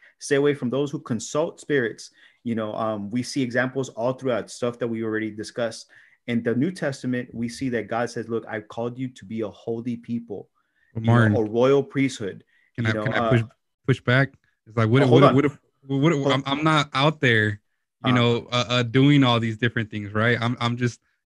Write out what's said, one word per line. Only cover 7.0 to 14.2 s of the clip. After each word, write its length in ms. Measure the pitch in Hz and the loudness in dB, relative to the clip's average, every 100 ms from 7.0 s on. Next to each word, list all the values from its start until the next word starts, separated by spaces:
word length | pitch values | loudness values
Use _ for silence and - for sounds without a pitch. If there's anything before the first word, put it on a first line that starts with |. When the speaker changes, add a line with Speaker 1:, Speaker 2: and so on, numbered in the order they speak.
| 127 123 123 | -6 -6 -6
Speaker 1:
we 140 | 117 117 | -8 -8
see 200 | - 135 | -6 -6
that 180 | 117 101 | -6 -4
God 220 | 113 120 | -4 -4
says, 180 | 120 110 | -6 -6
"Look, 160 | 117 101 | -6 -6
I've 200 | 110 - | -10 -10
called 280 | - 120 123 | -8 -8 -6
you 120 | 131 | -10
to 160 | - | -12
be 160 | 98 110 | -12 -8
a 80 | 104 | -8
holy 480 | - - 117 120 117 | -8 -8 -6 -6 -8
people, 540 | 117 117 117 95 - _ _ _ _ | -6 -8 -8 -12 -14 _ _ _ _
Speaker 2:
But 80 | 113 | -4
Speaker 1:
you 40 | 113 | 2
know, 40 | |
Speaker 2:
Martin, 220 | 117 110 110 | 4 4 2
Speaker 1:
a 60 | |
royal 400 | 107 113 131 143 | 0 2 4 4
priesthood." 600 | 135 139 135 - 98 85 _ _ _ - | 0 -2 -2 -2 -10 -10 _ _ _ -6
Speaker 2:
can 80 | |
Speaker 1:
You 60 | 113 | -2
Speaker 2:
I, 40 | |
Speaker 1:
know, 100 | 110 107 | -2 -2
Speaker 2:
can 60 | |
I 40 | 110 | -2
Speaker 1:
uh, 120 | 113 | 2
Speaker 2:
push, 120 | 117 110 _ _ _ - | 2 0 _ _ _ -2
push 120 | 127 | -2
back? 320 | - 131 | 2 0